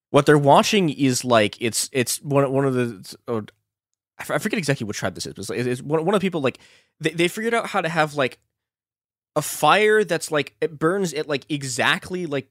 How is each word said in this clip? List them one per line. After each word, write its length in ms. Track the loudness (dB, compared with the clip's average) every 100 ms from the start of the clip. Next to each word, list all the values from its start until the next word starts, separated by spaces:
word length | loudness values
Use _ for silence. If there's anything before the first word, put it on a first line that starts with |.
| _
what 160 | 2 6
they're 100 | 6
watching 520 | 8 6 6 2 0
is, 340 | 0 0 0 2
like, 320 | 4 4 0
it's, 300 | -4 -4 -4
it's 300 | -2 -2 -4
one, 300 | -2 0 2
one 140 | 0 0
of 100 | 0
the, 400 | -2 -6 -16 -14 -6
oh, 120 | -6 -6 -16 _ _ _ _ _ -16
I 20 |
f-, 100 | -4
I 60 | -4
forget 220 | -2 -2
exactly 260 | -2 -2 -4
which 120 | -6
tribe 180 | -6 -6
this 100 | -12
is, 80 |
but 60 | -10
it's, 100 | -8
like, 100 | -4
it's 220 | -4 -4
one, 240 | -2 -2 0
one 80 |
of 80 | 0
the 40 | 0
people, 160 | -2
like, 180 | -2 -4 _ _ _ -8
they, 100 | -6
they 160 | -2 -2
figured 280 | -2 -2 -2
out 100 | -2
how 140 | -4
to 80 | -2
have, 240 | 0 0
like, 240 | 0 -4 -4 _ _ _ _ _ _ _ _ _ -6
a 40 |
fire 640 | -4 0 4 4 4 4
that's, 260 | 2 -2 -2
like, 260 | -2 -2 -4
it 180 | -6 0
burns 360 | 0 0 -2
it, 120 | -4 -4
like, 200 | -4 -4
exactly, 800 | -6 -4 0 0 0 -4 -8 -4
like, 240 | -6 -8